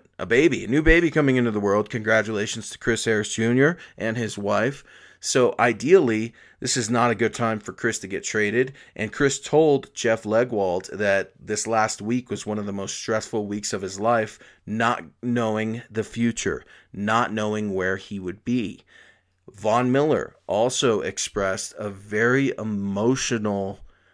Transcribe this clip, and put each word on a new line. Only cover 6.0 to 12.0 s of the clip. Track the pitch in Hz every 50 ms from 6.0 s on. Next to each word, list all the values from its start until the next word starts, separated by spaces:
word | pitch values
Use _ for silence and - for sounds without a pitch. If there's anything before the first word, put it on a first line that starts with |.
| 151 117 110 110 110 117 - - - - _ -
this | 123 120 - 131
is | 113 104
not | 123 120 120 120
a | 113
good | 101 117 107 -
time | - 120 113 110 107
for | - - -
Chris | - - 117 107 -
to | - 95
get | 98 - -
traded. | - - 110 104 104 104 120 135 135 139 - - - -
And | - 104 107
Chris | - - 143 139 139 -
told | - - - 151 160 156 139 135 - - -
Jeff | - - 117 113 110 -
Legwold | 104 107 113 127 127 123 104 98 92 87 95 - - - 95
that | 104 101 98 98 92 - _ _
this | - 98 107 - - 110
last | 113 110 107 107 - -